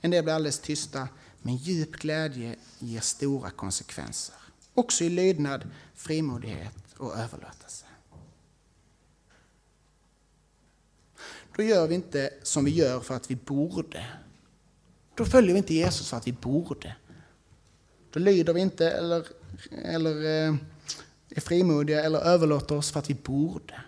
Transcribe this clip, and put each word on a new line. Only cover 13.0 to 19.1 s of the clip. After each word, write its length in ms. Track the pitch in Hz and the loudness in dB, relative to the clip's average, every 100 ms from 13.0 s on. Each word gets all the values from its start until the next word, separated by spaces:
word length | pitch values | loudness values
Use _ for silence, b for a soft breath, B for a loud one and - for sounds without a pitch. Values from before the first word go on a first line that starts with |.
för 140 | 110 | -4
att 160 | 131 - | -8 -6
vi 60 | 123 | -10
borde. 680 | - 143 165 185 - 78 120 - - - _ _ _ _ _ _ _ | -4 -2 -2 -4 -8 -10 -12 -14 -20 -20 _ _ _ _ _ _ _
Då 100 | - | -4
följer 280 | 233 254 202 | 6 8 8
vi 60 | 185 | 6
inte 160 | 190 | 4
Jesus 340 | 160 180 - - | 2 2 0 -6
för 80 | 120 | -6
att 100 | 127 | -6
vi 60 | |
borde. 640 | 127 120 143 170 143 - - B B B B _ _ _ _ _ _ _ | -6 0 0 0 -8 -10 -16 B B B B _ _ _ _ _ _ _
Då 80 | 156 | 2
lyder 320 | 190 190 165 | 6 6 6
vi 80 | 170 | 4
inte 300 | 190 - 165 | 2 2 2
eller, 360 | - 170 | 2 0